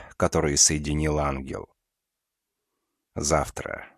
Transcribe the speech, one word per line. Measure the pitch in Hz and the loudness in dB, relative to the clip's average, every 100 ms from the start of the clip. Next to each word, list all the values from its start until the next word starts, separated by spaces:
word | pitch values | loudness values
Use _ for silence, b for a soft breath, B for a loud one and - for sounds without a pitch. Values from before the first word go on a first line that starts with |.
| - - | -6 -2
которые | 90 82 78 71 | 0 2 2 4
соединил | - 76 76 76 78 76 | 4 2 0 0 0 0
ангел? | 71 67 67 - - _ _ _ _ _ _ _ _ _ _ _ _ _ _ - | 0 -4 -8 -10 -12 _ _ _ _ _ _ _ _ _ _ _ _ _ _ -6
«Завтра, | 76 76 69 - - - - | 2 2 0 -6 -10 -12 -14